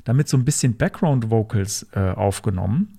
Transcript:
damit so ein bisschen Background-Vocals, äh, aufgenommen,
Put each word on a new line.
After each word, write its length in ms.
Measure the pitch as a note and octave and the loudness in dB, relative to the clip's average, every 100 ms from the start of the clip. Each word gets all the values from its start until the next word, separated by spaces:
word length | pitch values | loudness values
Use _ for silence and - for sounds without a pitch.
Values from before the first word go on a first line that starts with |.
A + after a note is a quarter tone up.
damit 260 | - B2+ D3+ | 0 0 2
so 80 | C3+ | 2
ein 80 | B2 | 2
bisschen 320 | - C3 G#2+ | 0 0 0
Background-Vocals, 1120 | E3+ - E3 C3 A2+ A2+ G#2+ G#2+ G2 - - | -2 0 0 2 2 0 0 -2 -2 -6 -6
äh, 180 | G2+ F#2+ | -2 0
aufgenommen, 840 | G2 G2+ - A2 F#2 F#2+ C#3 G#3 | 0 -2 0 -2 -2 -2 -2 -2